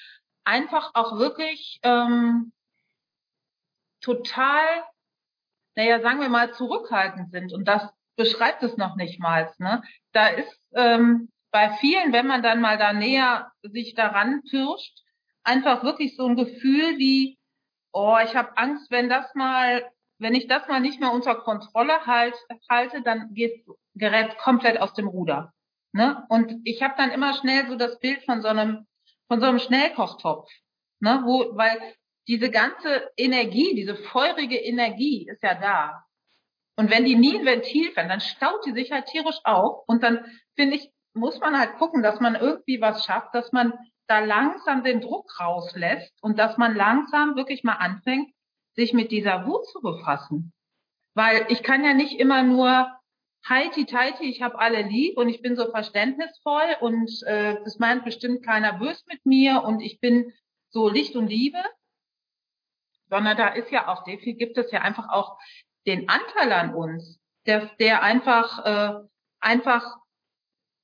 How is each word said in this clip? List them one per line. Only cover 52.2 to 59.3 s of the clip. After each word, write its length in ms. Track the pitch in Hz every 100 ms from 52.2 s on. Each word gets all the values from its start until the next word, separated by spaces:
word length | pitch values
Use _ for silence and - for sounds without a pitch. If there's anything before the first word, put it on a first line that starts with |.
immer 220 | 262 269
nur, 460 | 254 254 254 254 254 254 _ _ _ _ -
„Heiti, 380 | 254 330 320 262
teiti, 380 | 240 262 262
ich 180 | 285 233
hab 140 | 240 240
alle 260 | 226 220
lieb 360 | 202 214 330 254
und 100 | 240
ich 140 | 233
bin 140 | 247 247
so 140 | 233
verständnisvoll 1080 | 226 214 202 233 269 330 - 302 294 320 302
und, 300 | 240 226 226 - -
äh, 300 | 214 208 208
das 140 | 214 -
meint 260 | 233 247
bestimmt 400 | 233 220 247 247
keiner 300 | 233 214 214
bös 300 | 185 262 339 -
mit 160 | 320
mir 360 | 262